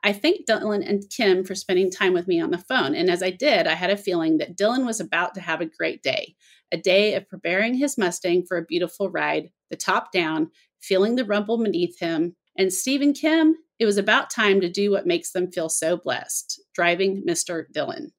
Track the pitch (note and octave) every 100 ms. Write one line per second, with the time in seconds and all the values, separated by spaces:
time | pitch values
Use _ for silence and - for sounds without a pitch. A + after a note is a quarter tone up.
0 | G#3 G3+ D4+ G4+ - G#3+ G#3+ G#3 - G3+
1 | G3+ - G#3+ F#3 F#3+ F#3+ - F3+ F#3+ F#3
2 | F#3+ F3+ F3+ E3+ E3 F3 - C4 C#3+ D3
3 | F3+ F3 F#3 F#3 D4 G#3+ E3 D#3+ F3+ G3+
4 | G3+ F3 D#3+ D#3 D3+ F3 G3+ B3 B3+ A3+
5 | E3+ E3 F3 - E3+ D#3+ E3+ _ D#3+ -
6 | - - - _ _ _ _ E3+ F#3+ F#3+
7 | G#3+ - - F3+ E3+ F#3 A3 B3+ C#4+ C4
8 | F#3 E3+ F3+ F3 F3+ F3 E3 E3+ F3 -
9 | G3 E3 D3 D#3 D#3 _ _ D#3+ - G3+
10 | A#3+ F#3+ E3 D#3+ E3 _ _ _ - F#3
11 | G3+ A#3+ A3 G#3 G3+ A#3 A3+ E3 F3 -
12 | E3+ E3 E3+ - _ - F#3+ - - C4+
13 | C#4+ C#4+ D#4 D#4+ D#4 D#4+ _ _ A3 G3+
14 | G#3 A#3+ - - G#3+ G3 F3 F3 G3+ G3
15 | F3 E3+ - F3+ F3+ F3+ D#3+ - D#3+ F3
16 | D3+ A#2+ - - - - _ - F3 F3
17 | F#3+ G3 F#3 E3 - E3+ D#3 D3 C#3+ -
18 | -